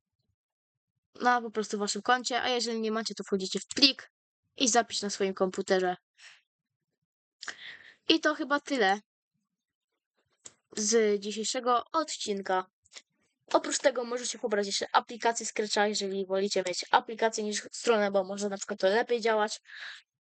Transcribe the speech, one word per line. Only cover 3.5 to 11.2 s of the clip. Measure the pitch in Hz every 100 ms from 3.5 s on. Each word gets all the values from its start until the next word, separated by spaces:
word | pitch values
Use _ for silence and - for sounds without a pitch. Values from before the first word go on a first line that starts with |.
| 196
w | -
plik | - 269 - - _ _ _ _ -
i | 254
zapisz | 233 226 -
na | 202
swoim | - 196
komputerze. | 190 190 190 190 190 185 180 _ _ - - _ _ _ _ _ _ _ _ _ _ - - - - - - -
I | 330
to | 320 294
chyba | 277 285
tyle | - 269 208 208 - _ _ _ _ _ _ _ _ _ _ _ _ _ - - _ -
z | 214 226 214 208